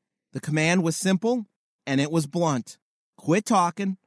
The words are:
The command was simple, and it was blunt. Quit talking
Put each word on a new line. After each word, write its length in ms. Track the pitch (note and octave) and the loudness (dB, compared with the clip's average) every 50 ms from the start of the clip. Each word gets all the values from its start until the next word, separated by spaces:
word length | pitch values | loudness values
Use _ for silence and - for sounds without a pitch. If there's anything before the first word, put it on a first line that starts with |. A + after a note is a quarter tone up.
| _ _ _ _ _ _ | _ _ _ _ _ _
The 80 | - - | -14 -10
command 420 | - - D3 D#3 D#3 E3 F3 F#3+ | -6 -4 -2 0 2 2 2 2
was 140 | D#3+ E3 D#3+ | 2 0 -2
simple, 520 | - - F#3+ F#3+ F3+ - A3+ B3 B3 G#3 - _ _ _ _ _ _ - | -2 0 0 0 0 0 0 -2 -2 -4 -8 _ _ _ _ _ _ -6
and 140 | C#3 C3+ C3+ | -2 0 0
it 100 | C#3+ D3+ | 0 0
was 160 | D#3+ E3 D3+ | 0 -2 -2
blunt. 520 | C#3+ - F3 F3 D#3+ C#3 B2 A2 - - _ _ _ _ _ _ _ _ _ | -2 -2 -2 0 0 0 -2 -4 -8 -14 _ _ _ _ _ _ _ _ _
Quit 280 | - - E3 G#3+ - | -2 0 0 2 2
talking 520 | - A#3+ F#3+ F3 F3 - - G3+ F#3+ F#3+ - _ | 2 2 2 2 2 0 -4 -4 -4 -6 -6 _